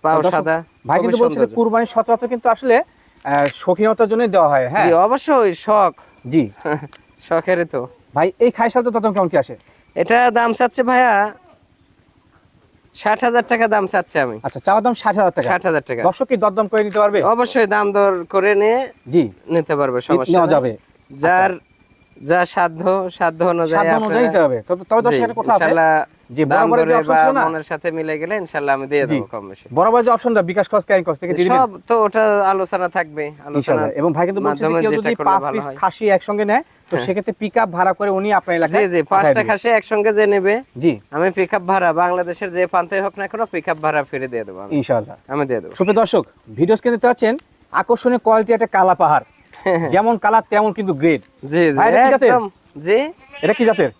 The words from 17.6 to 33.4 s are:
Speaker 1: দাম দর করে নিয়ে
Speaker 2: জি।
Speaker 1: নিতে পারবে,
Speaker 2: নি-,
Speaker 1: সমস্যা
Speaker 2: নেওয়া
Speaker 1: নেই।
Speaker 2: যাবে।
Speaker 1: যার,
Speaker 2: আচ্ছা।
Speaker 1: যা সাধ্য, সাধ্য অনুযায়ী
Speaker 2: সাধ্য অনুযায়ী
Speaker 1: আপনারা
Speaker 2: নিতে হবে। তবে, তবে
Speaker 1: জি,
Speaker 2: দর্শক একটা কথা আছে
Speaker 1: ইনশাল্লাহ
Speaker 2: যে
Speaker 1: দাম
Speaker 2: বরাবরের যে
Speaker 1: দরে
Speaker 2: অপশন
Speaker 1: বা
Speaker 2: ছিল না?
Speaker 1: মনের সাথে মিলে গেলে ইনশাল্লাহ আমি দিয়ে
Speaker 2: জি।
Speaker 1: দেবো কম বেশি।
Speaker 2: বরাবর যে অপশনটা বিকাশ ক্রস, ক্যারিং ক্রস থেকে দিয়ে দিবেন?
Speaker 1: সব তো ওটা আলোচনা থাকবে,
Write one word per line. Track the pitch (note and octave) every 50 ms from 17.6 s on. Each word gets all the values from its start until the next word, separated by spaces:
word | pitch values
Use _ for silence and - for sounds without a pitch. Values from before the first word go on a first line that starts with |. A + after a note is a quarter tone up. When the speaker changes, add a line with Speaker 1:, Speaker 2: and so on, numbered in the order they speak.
| A3+ G3 G#3
Speaker 1:
দাম | G#3 G#3 G3+ G3
দর | G3+ G3+ G3 F#3+ F3+ E3+ - -
করে | G3 F#3 G#3 G#3 G3
নিয়ে | G#3 A3 A3+ B3+ C4+ B3 - _ _ B2+ C3
Speaker 2:
জি। | E3+ C#3+ G#2+ F#2 _ _ - D#3+
Speaker 1:
নিতে | E3+ D3+ - D#3 C#3+
পারবে, | C#3+ C3+ B2 B2
Speaker 2:
নি-, | B2
Speaker 1:
সমস্যা | - E3 - C3 - E3+
Speaker 2:
নেওয়া | F3+ E3+
Speaker 1:
নেই। | E3 E3
Speaker 2:
যাবে। | C#3+ B2+ B2 G#2+ - _ _ _ _ _ _
Speaker 1:
যার, | C3+ C#3 D3 E3 F3+ F#3 F#3+ G3
Speaker 2:
আচ্ছা। | F#3 E3 _ _ _ _ _ _ _ _ _ _ _ - C3 C#3
Speaker 1:
যা | E3 F3+ F3+ E3+ -
সাধ্য, | G3+ F3+ E3+ E3 D#3+ F3 F#3 F#3 G3 F#3 F3+ -
সাধ্য | - F#3 E3+ E3 D#3+ E3+ F3+ F3
অনুযায়ী | E3+ E3 D#3+ D#3+ D#3+
Speaker 2:
সাধ্য | D#3+ E3 D#3+
অনুযায়ী | D#3+ D#3+
Speaker 1:
আপনারা | D#3+ E3 - B3
Speaker 2:
নিতে | - - F#3+ D#3+
হবে। | C#3+ B2+ A#2 - -
তবে, | F3+ F3+ F#3+ _
তবে | A3 A3+
Speaker 1:
জি, | A3+
Speaker 2:
দর্শক | A#3+ D3 C3 A#2+
একটা | A3+ A#3 A3+
কথা | C#3 C3+ -
আছে | G3 E3+
Speaker 1:
ইনশাল্লাহ | - - E3 D#3+ D#3+ D#3 D#3 D3+ _ _ _ _ _ B2
Speaker 2:
যে | B2+ D#3
Speaker 1:
দাম | C3+ C#3+ D3+ -
Speaker 2:
বরাবরের | E3+ E3 E3 D#3+
যে | D#3+ E3
Speaker 1:
দরে | E3+
Speaker 2:
অপশন | D#3 D3+ D#3+
Speaker 1:
বা | D#3+
Speaker 2:
ছিল | D#3 D#3 C4+
না? | C4+ G#3+
Speaker 1:
মনের | D#3+ E3 D#3+ D3+ -
সাথে | E3+ D3+ - F3 D#3+
মিলে | D#3+ D#3 D#3 D#3 D3+
গেলে | D#3 E3+ G#3 G#3+ F3+
ইনশাল্লাহ | D#3 - D#3 C#3+ C#3 C3+
আমি | C3+ C3+ C3+
দিয়ে | D3 D3 C#3
Speaker 2:
জি। | B2 D3+
Speaker 1:
দেবো | C3+ A2 - -
কম | A2 G2+ F#2+
বেশি। | F#2+ - - - B2
Speaker 2:
বরাবর | C#3+ F3+ A3 A3+ B3 A#3
যে | A#3+ A#3
অপশনটা | A3+ - B3 A3+ G#3+ F3+ E3+
বিকাশ | F#3 G#3 F#3+ -
ক্রস, | - G#3 F3+
ক্যারিং | _ G3+ F#3+ E3+
ক্রস | F3 D#3 -
থেকে | - F3 F3+
দিয়ে | D#3+ F3+
দিবেন? | G3 B3 C4
Speaker 1:
সব | C4 A#3 F#3+ F3 _ _
তো | A#3 A3+ G#3+
ওটা | G3+ F#3+ A3+ G#3+ G#3+ G#3 G3+ G3 F#3+ G3
আলোচনা | F#3+ F#3+ F3 - F#3 F3+ F3 -
থাকবে, | F#3 E3+ D#3 D3 D3+ D3+ D3 D3+ C#3+